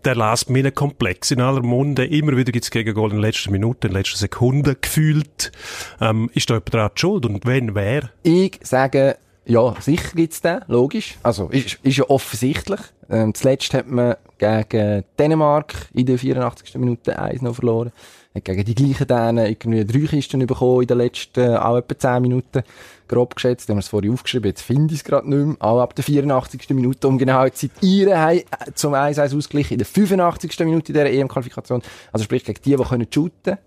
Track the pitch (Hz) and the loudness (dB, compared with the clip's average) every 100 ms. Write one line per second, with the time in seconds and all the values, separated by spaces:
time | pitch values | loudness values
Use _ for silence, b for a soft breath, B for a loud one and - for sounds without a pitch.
0 | 135 120 107 120 - 131 135 - 143 - | 0 0 0 0 0 0 0 -2 -4 -2
1 | 104 92 - 127 127 135 120 123 143 131 | -4 -2 -2 0 0 0 0 0 0 0
2 | 127 143 151 127 120 - - 117 110 104 | 0 0 2 2 0 -2 -2 -4 -2 -2
3 | 107 104 107 - - 98 113 127 101 95 | -2 0 -2 -2 -2 0 0 -2 -2 -2
4 | 95 - 101 - 123 139 143 131 - - | -4 -4 -6 0 0 2 0 -2 -2 0
5 | 156 151 147 - - B B B B B | 2 0 -2 -10 -12 B B B B B
6 | 113 110 117 - - 113 - 117 104 - | 0 0 0 -2 0 -2 0 -2 -2 -2
7 | 170 208 117 101 120 131 117 104 101 143 | -2 0 -2 -4 -2 -2 -2 -2 -2 -2
8 | 135 _ 160 175 190 - - 127 135 139 | -6 _ 2 4 2 -4 -2 0 2 4
9 | 135 - _ _ - 113 120 110 - 165 | 2 0 _ _ 2 4 4 0 -2 -2
10 | - 165 165 - 175 185 - 120 135 220 | -2 -2 -2 0 -2 -2 0 2 2 0
11 | - - - 101 87 135 120 - 135 131 | -6 -4 -2 -2 -2 -2 -4 -2 0 0
12 | 131 135 - 110 127 165 - 196 - _ | 2 2 0 -4 -2 -2 -4 -8 -8 _
13 | - 113 110 - 135 135 - 131 120 123 | -4 0 0 0 0 0 0 -2 -2 0
14 | 123 - _ _ 104 110 110 113 104 101 | 0 -2 _ _ 0 0 0 0 0 -2
15 | - - 147 160 147 151 147 - - - | -4 0 2 4 2 2 -2 -14 -6 -2
16 | 127 123 131 127 123 - - 127 123 117 | 0 0 0 -2 -4 -8 -14 -4 -2 -2
17 | - - 98 123 123 120 120 113 120 B | -4 -4 -6 -4 -6 -2 -2 0 -4 B
18 | B B B - - 92 101 113 139 127 | B B B -12 -6 -4 -2 2 2 0
19 | 139 120 117 117 107 110 113 113 104 127 | 0 2 2 2 0 -2 -2 0 2 0
20 | 151 147 - 135 127 131 127 127 127 120 | 2 -2 -2 -2 -2 0 2 2 2 2
21 | 123 - - - 123 113 113 120 120 123 | 0 -2 -6 0 2 2 2 0 -2 -4
22 | 131 123 127 123 - 135 - B B B | 0 2 2 0 -2 -6 -6 B B B
23 | - 240 240 - 127 123 - 104 - 104 | -2 0 0 0 -2 -2 -4 -4 -2 -2
24 | 98 123 - 127 104 - - 127 156 156 | -2 -2 -4 -2 -2 -4 -2 0 2 -2
25 | - 139 139 143 147 143 107 117 123 - | -2 -2 0 0 0 -2 0 2 0 -4
26 | 139 147 143 131 - 131 - 135 123 135 | 0 0 2 -2 -2 -16 -4 0 0 0
27 | 135 131 131 131 131 - 143 - 190 196 | 0 2 2 4 2 -2 -10 0 2 4
28 | 196 175 156 175 - - - - 147 139 | 4 4 4 2 -2 -12 -10 -4 0 0
29 | 147 147 143 143 - 147 139 - - - | 0 0 0 -2 -2 -2 -2 -2 0 2
30 | 202 190 175 165 160 - 165 165 156 147 | 2 4 2 0 -10 -4 0 0 0 0
31 | 143 131 135 139 127 - - 127 B B | 2 2 0 -4 -6 -12 -6 -6 B B
32 | B 110 110 127 - 104 139 135 117 127 | B -6 -2 -4 -4 -4 2 2 2 -2
33 | 113 147 175 _ - 196 | 0 -2 -2 _ -6 -6